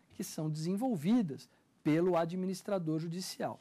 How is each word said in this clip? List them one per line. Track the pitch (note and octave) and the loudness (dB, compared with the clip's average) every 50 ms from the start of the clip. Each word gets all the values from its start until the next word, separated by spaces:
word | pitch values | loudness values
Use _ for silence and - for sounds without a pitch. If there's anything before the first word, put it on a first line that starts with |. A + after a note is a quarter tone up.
| _ _ - | _ _ -10
que | - G3+ | -10 -10
são | - - - D#3 D#3 | -8 -6 -4 -2 -2
desenvolvidas | D3+ D#3 D#3 F3 F#3+ G3 B3+ C4+ A#3 D#3 C#3 F#3 A#3 B3+ G#3+ D3+ C3 - - - _ _ _ _ _ _ - | -2 -2 -2 -2 0 0 0 0 0 0 2 4 4 4 4 2 -4 -8 -12 -18 _ _ _ _ _ _ 0
pelo | D#3 D3 E3 F3 F#3 F3+ | 2 4 4 4 4 4
administrador | E3 E3+ E3 F3+ F#3 F#3 F#3+ F#3 F#3 - - G3+ F#3+ E3 D#3 D#3 D#3+ | 4 2 2 0 -2 -2 -2 -4 -6 -4 -2 -2 0 0 0 -2 -2
judicial. | D#3+ E3+ E3 F#3 F#3 - - - - F#3 - - | -2 -4 -4 -6 -6 -8 -6 -6 -6 -6 -6 -8